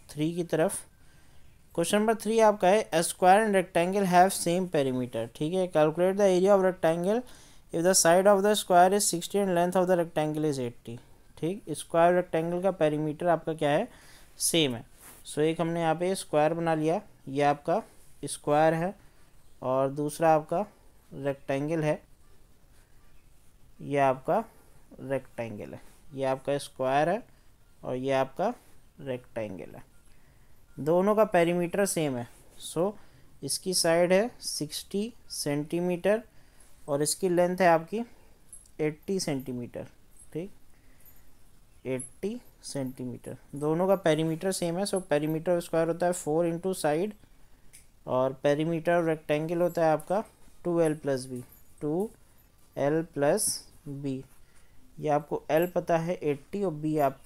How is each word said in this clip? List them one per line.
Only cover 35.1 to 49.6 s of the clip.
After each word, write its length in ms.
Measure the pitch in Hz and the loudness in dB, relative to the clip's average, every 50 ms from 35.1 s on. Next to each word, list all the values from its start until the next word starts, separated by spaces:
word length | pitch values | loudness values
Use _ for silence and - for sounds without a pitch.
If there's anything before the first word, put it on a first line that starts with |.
| - - - - | -8 -14 -18 -14
सेंटीमीटर 920 | - - - 147 143 147 151 156 - 170 175 180 180 175 175 190 214 226 240 - - - - - _ - - - - - - - | -10 -6 -4 -2 -2 -2 -2 -4 -4 -4 -2 -2 -2 0 0 0 0 0 -2 -8 -20 -20 -20 -20 _ -20 -20 -20 -20 -16 -8 -4
और 140 | 143 143 151 | -2 -2 0
इसकी 260 | 147 - - - 185 | -2 -2 -2 -2 0
लेंथ 320 | 175 170 175 175 185 180 | 2 2 2 2 2 2
है 60 | 190 175 | 4 6
आपकी 360 | 165 160 165 - 196 220 240 - - - - - - - - - - - - - - - | 4 4 2 -2 -6 -6 -6 -8 -12 -20 -20 -20 -20 -20 -20 -20 -20 -20 -20 -16 -8 -4
एटी 400 | 156 151 151 - - - 196 185 | -4 -4 -4 -6 -8 -6 -6 -4
सेंटीमीटर, 680 | 175 - 147 131 131 135 123 123 120 - - - - - - - - - - - - - - | -4 -4 -4 -6 -6 -8 -10 -10 -10 -10 -12 -12 -14 -14 -16 -20 -20 -20 -20 -20 -20 -14 -12
ठीक, 180 | 156 180 208 - - - - - - - - - - - - - - - - - - - - - - - - - - - | -10 -10 -12 -14 -18 -20 -20 -20 -20 -20 -20 -20 -20 -20 -20 -20 -20 -20 -20 -20 -20 -20 -20 -20 -20 -20 -20 -20 -14 -8
एटी 540 | 127 131 127 127 - - - - 196 226 247 - - - - - | -6 -6 -6 -6 -10 -14 -10 -8 -8 -8 -10 -14 -18 -20 -20 -14
सेंटीमीटर, 760 | - - 143 135 127 127 - 127 123 117 117 - - 120 - - - - | -10 -8 -6 -6 -6 -8 -8 -10 -10 -10 -12 -12 -14 -14 -14 -16 -16 -10
दोनों 320 | 143 147 151 160 170 190 190 | -6 -4 -2 0 0 2 2
का 80 | 196 185 - | 2 2 2
पेरीमीटर 460 | 165 156 151 160 165 160 160 - 196 | 2 2 2 0 -2 -2 -4 -4 -4
सेम 260 | 185 - 175 170 165 180 | -4 -2 -2 -4 -2 -2
है। 80 | 202 | -4
So 160 | 202 - 185 185 | -4 -4 -4 -2
perimeter 540 | - 147 147 151 151 160 156 160 185 180 175 | 0 0 0 0 0 -4 -2 -2 0 0 -2
of 60 | 170 - | -2 -2
square 200 | - 165 165 165 | 0 0 0 0
होता 180 | 165 170 180 | 0 0 0
है 80 | 175 175 | -2 -2
four 300 | - - 151 151 165 175 170 | -2 -2 -2 0 0 0 0
into 240 | 170 165 170 190 185 - | -2 -4 -4 -4 -4 -2
side 320 | - 151 151 160 190 214 208 - - - - - - - - - - - - - - - _ _ - - | -2 0 0 0 -2 -4 -6 -10 -18 -20 -20 -20 -20 -20 -20 -20 -20 -20 -20 -20 -20 -20 _ _ -8 -2
और 300 | 123 127 131 135 135 - - | 0 0 0 0 -2 -2 0
perimeter 540 | 147 143 147 156 165 170 160 160 175 170 175 | 0 0 2 0 -2 -2 -2 0 0 0 2
of 100 | 170 160 | 2 0
rectangle 520 | 156 156 - - 151 151 156 156 175 170 | -2 -2 -2 -2 -2 -2 -2 -2 -2 0